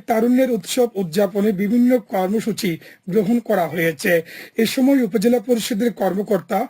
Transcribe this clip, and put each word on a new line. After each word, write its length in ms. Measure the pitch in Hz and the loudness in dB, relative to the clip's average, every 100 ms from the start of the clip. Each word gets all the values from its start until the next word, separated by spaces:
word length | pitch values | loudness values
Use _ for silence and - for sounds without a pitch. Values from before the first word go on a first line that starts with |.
| - | 0
তারুণ্যের 420 | 226 240 247 262 226 | 0 2 2 2 0
উৎসব 320 | - - 233 196 | -2 0 0 0
উদযাপনে 500 | 180 160 202 202 208 | -4 0 0 0 0
বিভিন্ন 380 | 185 202 240 247 254 - | 0 0 2 4 2 0
কর্মসূচি 580 | 202 185 220 226 196 202 160 - - - | -2 -2 -2 -2 -4 -4 -6 -10 -18 -4
গ্রহণ 280 | 190 185 240 - | -2 2 0 0
করা 180 | 202 165 | 0 0
হয়েছে। 400 | 165 165 156 180 170 165 - - - | -2 -2 -2 0 0 0 -12 -10 -2
এ 20 | 220 | -2
সময় 260 | - 262 277 226 | 2 2 4 2
উপজেলা 340 | 202 220 240 254 | 2 2 2 2
পরিষদের 420 | 240 - 208 240 - | -2 0 -2 -2 -2
কর্মকর্তা, 580 | 196 185 208 190 - 196 262 | -2 -2 -2 -2 -2 -4 -4